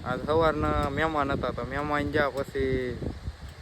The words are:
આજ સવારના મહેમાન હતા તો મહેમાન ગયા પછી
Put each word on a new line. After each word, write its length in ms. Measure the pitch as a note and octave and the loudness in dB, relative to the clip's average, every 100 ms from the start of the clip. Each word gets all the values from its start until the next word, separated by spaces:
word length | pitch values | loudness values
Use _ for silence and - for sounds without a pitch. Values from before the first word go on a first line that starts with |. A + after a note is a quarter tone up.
આજ 200 | B2 B2+ C3 | -4 -4 2
સવારના 640 | D#3+ D#3+ D3+ D3+ D3+ D3 | 4 4 4 2 2 0
મહેમાન 420 | C#3 D#3+ D#3 C#3 | 0 0 2 2
હતા 180 | C#3 B2+ | 0 0
તો 140 | A#2+ | -2
મહેમાન 380 | A#2+ C#3 D3 D3 | -4 -4 0 0
ગયા 280 | C#3+ D3+ C#3+ | 2 2 2
પછી 680 | C3 C3+ C#3 C3+ C3 B2+ A#2 - - - - - - | 0 -4 0 0 0 -2 -4 -6 -6 -10 -10 -14 -4